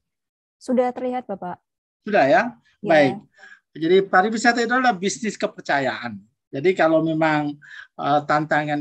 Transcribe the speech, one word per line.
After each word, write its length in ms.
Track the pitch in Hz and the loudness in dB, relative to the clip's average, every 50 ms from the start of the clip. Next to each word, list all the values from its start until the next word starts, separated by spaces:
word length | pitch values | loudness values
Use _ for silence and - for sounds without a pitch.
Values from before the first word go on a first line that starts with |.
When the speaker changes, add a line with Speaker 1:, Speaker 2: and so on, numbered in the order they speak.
| _ _ _ _ _ _ _ _ _ _ _ | _ _ _ _ _ _ _ _ _ _ _
Speaker 1:
Sudah 400 | _ - - 262 233 247 247 247 | _ -6 -2 0 0 0 0 -4
terlihat, 320 | 262 254 254 247 254 247 - | -6 -8 -6 -6 -8 -8 -10
Bapak. 320 | 196 185 185 180 175 - _ _ _ _ _ _ _ _ _ 214 | -12 -10 -10 -12 -12 -14 _ _ _ _ _ _ _ _ _ -2
Speaker 2:
Sudah 160 | 202 196 139 | 2 2 4
ya? 320 | 135 151 180 226 247 - - _ _ _ _ | 4 4 2 2 0 -6 -12 _ _ _ _
Speaker 1:
Ya. 80 | - 208 | -2 2
Speaker 2:
Baik. 260 | 165 151 143 131 - 214 - _ _ _ - - - _ _ _ _ | 4 4 4 4 0 -4 -12 _ _ _ -20 -20 -20 _ _ _ _
Jadi 220 | 151 160 165 180 190 190 - | -6 0 2 4 4 2 4
pariwisata 560 | - 185 190 220 226 226 - 240 240 - 233 | 2 2 2 2 -2 0 0 0 2 2 -2
itu 80 | 220 | 0
adalah 240 | 240 254 254 247 220 | 0 0 2 0 0
bisnis 400 | 175 180 202 - - - 208 - | 0 -4 -6 -6 -4 -6 -8 -6
kepercayaan. 800 | - - 202 - - - - 156 139 135 127 110 110 120 120 107 98 - _ _ _ _ _ | -4 -6 -8 -8 -10 -6 -2 -2 0 0 -2 -4 -6 -10 -10 -12 -14 -16 _ _ _ _ _
Jadi 240 | - 135 143 185 | -12 -2 0 0
kalau 320 | 185 - 165 160 160 160 160 | 2 2 2 2 4 2 2
memang, 480 | 160 160 156 160 156 151 151 151 147 147 147 - - - - - _ _ - | 0 0 0 0 2 2 0 -2 -4 -8 -10 -16 -20 -20 -20 -20 _ _ -8
eh, 220 | 156 143 143 147 143 | -2 0 0 0 0
tantangan 560 | 147 151 151 156 151 160 151 151 151 147 147 | 0 0 0 0 0 0 -2 0 -2 -4 -6